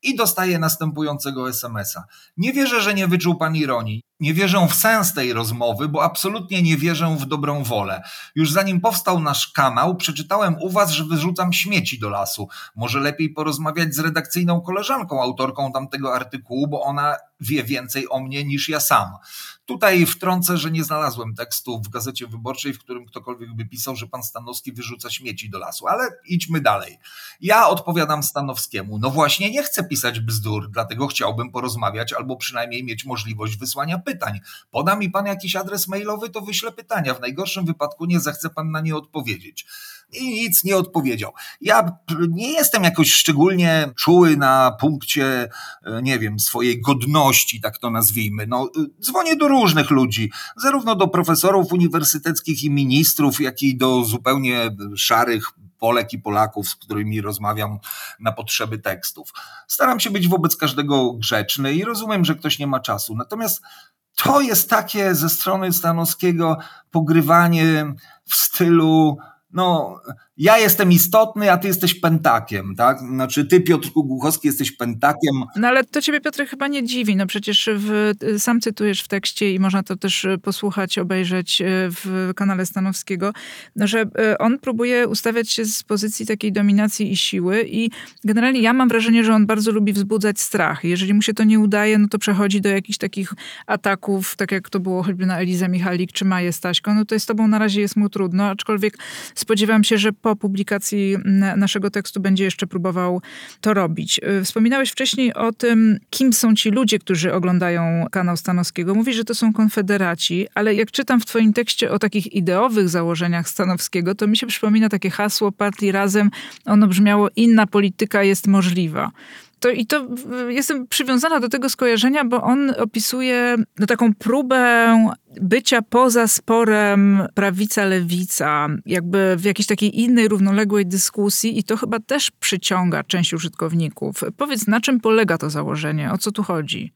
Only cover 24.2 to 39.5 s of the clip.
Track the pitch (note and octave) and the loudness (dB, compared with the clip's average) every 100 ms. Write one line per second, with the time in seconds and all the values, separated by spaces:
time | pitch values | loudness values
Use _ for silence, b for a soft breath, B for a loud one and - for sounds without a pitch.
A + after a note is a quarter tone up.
24.2 | A2+ A2+ A#2+ B2+ - A#2 A#2 A#2+ A#2+ - | -12 -14 -14 -14 -14 -14 -14 -14 -12 -12
25.2 | B2+ - A2 F#2+ F2 - B2 G#3 B3 - | -12 -14 -12 -12 -12 -10 -4 -4 -4 -8
26.2 | - E3+ - E3 C3 G2+ F2+ - B B | -6 -4 -2 0 0 0 -4 -18 B B
27.2 | B B F3 G#3+ G#3+ F#3+ - E3+ D3+ D3+ | B B 2 4 6 4 -2 -2 0 -2
28.2 | C#3+ C#3+ C#3 B2 - G#2 G2 G#2 B2 C#3 | -4 -6 -6 -8 -8 -8 -8 -4 -2 2
29.2 | D3+ - G3+ C4 C#4+ - F3+ C#3 B2 A#2 | 2 2 -2 -2 -4 -4 -4 -2 -4 -4
30.2 | A2+ A2 G#2 G#2+ G2+ G#2 F#2+ A2+ C#3 - | -4 -4 -2 -6 -6 -6 -6 -4 -4 -2
31.2 | G#2 A2 B2 B2 B2+ A2+ G#2 G#2 A#2 A#2 | -4 -4 -6 -6 -6 -4 -4 -4 -6 -6
32.2 | C3 B2+ - B2 A#2+ A#2+ B2+ A2+ C3 A#2+ | -8 -8 -8 -8 -8 -8 -10 -10 -8 -8
33.2 | G#2+ A2 G#2+ G#2+ B2+ C#3+ D3+ F3+ F3+ F3+ | -8 -8 -8 -8 -8 -6 -6 -6 -6 -8
34.2 | - G2+ B B B A#2+ D3+ G#3 G3 G3 | -8 -8 B B B -4 -2 -2 -2 -4
35.2 | G3+ G3 F#3+ F#3 F#3+ G3+ F#3 G3 G#3 G#3+ | -4 -6 -6 -6 -6 -6 -6 -6 -6 -8
36.2 | A3 G#3+ G3+ F#3+ A3+ A3 - G#3+ C#3 A2 | -8 -10 -8 -8 -8 -12 -6 -4 -2 -4
37.2 | A#2+ C#3 F#3+ G3 F3 D#3+ D3 - E3+ F3 | -6 -6 -6 -4 -4 -4 -6 -6 -2 0
38.2 | D3+ D3 E3 D#3+ D#3+ D#3 D#3+ D3+ D3 D#3 | 0 -6 -8 -6 -6 -4 -4 -4 -6 -10
39.2 | A#2 F#2 G2 | -8 -8 -10